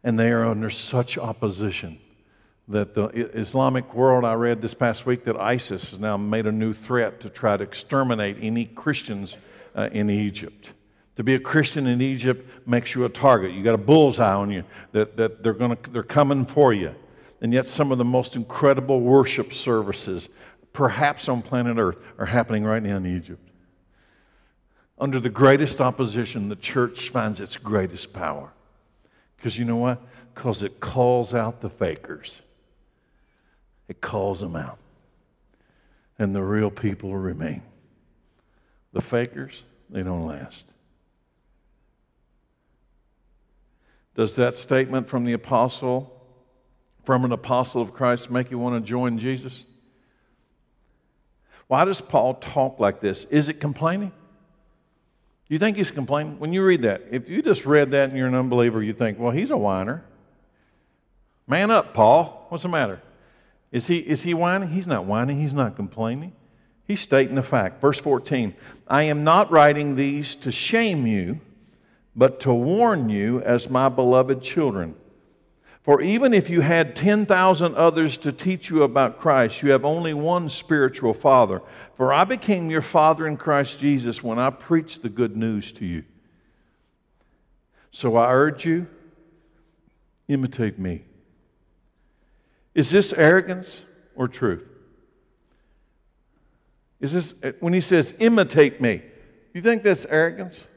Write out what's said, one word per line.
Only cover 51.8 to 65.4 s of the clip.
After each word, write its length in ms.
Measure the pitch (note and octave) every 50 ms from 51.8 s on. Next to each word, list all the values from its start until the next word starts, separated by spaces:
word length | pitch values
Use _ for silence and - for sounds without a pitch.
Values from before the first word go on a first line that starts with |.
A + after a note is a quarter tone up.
| E3+
does 160 | G3 F#3+ -
Paul 320 | - - - C#3 A#2 B2+ C3
talk 440 | - - - - D3 C3 C3 - -
like 220 | A2 G2+ F#2+ -
this? 240 | - G2+ F#2+ - - -
Is 180 | C#3+ D3+ D3 D3+
it 100 | D#3 -
complaining? 540 | - D3 C3+ - D#3 D#3+ F3+ G3 G#3 F#3+ - _ _ _ _ _ _ _ _ _ _ _ _ _ _ _ _ _ _ _ _ _ _ _ _ _ _ _
You 100 | D3+ D#3
think 180 | G3 A3 G#3
he's 140 | G3+ F#3+ -
complaining? 480 | - D3 C3 A#2 C#3+ D3 D3+ D#3 D3 -
When 140 | D3 D#3
you 120 | F3 F#3+ F#3+
read 180 | F#3+ F3+ D3+
that, 200 | A#2 A2 G2 - - -
if 180 | A#2 B2+ A#2+ -
you 140 | E3+ G#3
just 240 | - - - - -
read 240 | C#3 D3+ D3 C#3+ C3
that 200 | C#3 C#3 C3+ C3
and 60 | C3+
you're 120 | C3 C3 B2+
an 80 | B2+
unbeliever, 480 | B2+ B2+ B2+ B2 B2 A#2+ A#2+ A2 A2 G#2+
you 80 | G#2+
think, 260 | G#2+ - A#2+ A2 G2+ G2+
"Well, 140 | A#2+ A#2+
he's 180 | A#2 D3+ G#3+ C4
a 60 | D4+
whiner." 480 | - G#2 G2+ F#2+ F#2 F#2+ G#2 C3+ E3+ - - _ _ _ _ _ _ _ _ _ _ _ _ _ _ _ _ _ _ _ _ _ _ _ _ _ _ _ -
Man 240 | C3+ E3+ G3 G#3
up, 200 | A3+ G3+ - -
Paul. 540 | - A#2+ G#2+ A2 C3 D#3+ E3+ - - - - -
What's 120 | E3+ E3
the 60 | - F3+
matter? 340 | F3 D#3 C3 G#2 F#2+ - - - _ _ _ _ _ _ _ _ _ _ _ _
Is 160 | - B2 A2+ -
he, 100 | F3 E3+
is 240 | - - D3+ D3
he 100 | - F3
whining? 360 | E3+ E3 F3 F3 F3+ G3 G3 E3+
He's 180 | D#3 F#3+ F#3
not 200 | F3 C#3+ G2+ F2+
whining. 340 | F#2+ G#2 A2 A#2+ C3+ C#3+ C#3